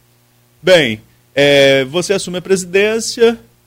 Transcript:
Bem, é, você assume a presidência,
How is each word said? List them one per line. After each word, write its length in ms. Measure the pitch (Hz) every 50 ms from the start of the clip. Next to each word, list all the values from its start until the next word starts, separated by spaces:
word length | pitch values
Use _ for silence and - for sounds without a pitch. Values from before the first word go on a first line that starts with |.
| _ _ _ _ _ _ _ _ _ _ _ _
Bem, 400 | - 180 185 170 147 120 107 104 - _ _ _ _ _ -
é, 520 | 135 143 143 143 143 139 139 135 135 131
você 280 | 131 143 180 170 - 196
assume 260 | 190 - 185 175 180
a 40 | 170
presidência, 960 | 185 196 185 185 175 175 196 202 214 220 226 220 - - 247 233 226 233 233 - _ _ _ _